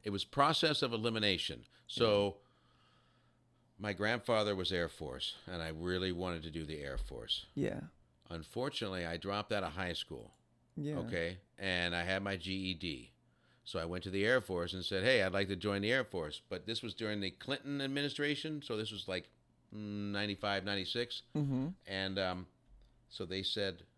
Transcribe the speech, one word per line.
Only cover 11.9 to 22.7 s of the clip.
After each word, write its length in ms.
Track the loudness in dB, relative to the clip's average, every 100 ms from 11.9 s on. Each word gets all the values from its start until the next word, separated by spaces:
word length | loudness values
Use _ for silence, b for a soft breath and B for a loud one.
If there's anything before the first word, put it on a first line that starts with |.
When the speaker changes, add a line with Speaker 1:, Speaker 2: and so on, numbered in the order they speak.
| 0
Speaker 1:
I 80 |
had 200 | 2 0
my 140 | 0 -4
G 140 | -2
E 200 | -2 -2
D. 380 | -2 -4 -6 -10 _ _ b b b
So 160 | -6 -4
I 60 | -2
went 180 | -4 -2
to 40 |
the 160 | 2 4
Air 140 | 4
Force 320 | 2 -2 -2
and 100 | -4
said, 200 | -2 2
"Hey, 180 | 4 4
I'd 100 | 4
like 140 | 2 0
to 60 | 0
join 260 | 0 0
the 100 | 2
Air 120 | 0
Force." 380 | 0 -4 -4 -8 _
But 160 | -8 -4
this 160 | -4
was 120 | -6
during 260 | -4 -4 -2
the 120 | -4
Clinton 500 | -4 -4 -4 -2 -4
administration. 800 | -2 0 -2 0 0 0 -2 -6
So 160 | -4 -2
this 140 | -2
was, 160 | -6 -4
like, 220 | -4 -4 _ _ _ _
mm, 380 | -10 -6 -4 -2
ninety-five, 520 | 0 0 0 0 0
ninety-six. 600 | 0 -2 0 -2 -2 -4 -4 -2
Speaker 2:
Mm-hmm. 340 | 0 0 0 -6 -6
Speaker 1:
And, 340 | -2 0 2
um, 280 | 0 0 -6 _ _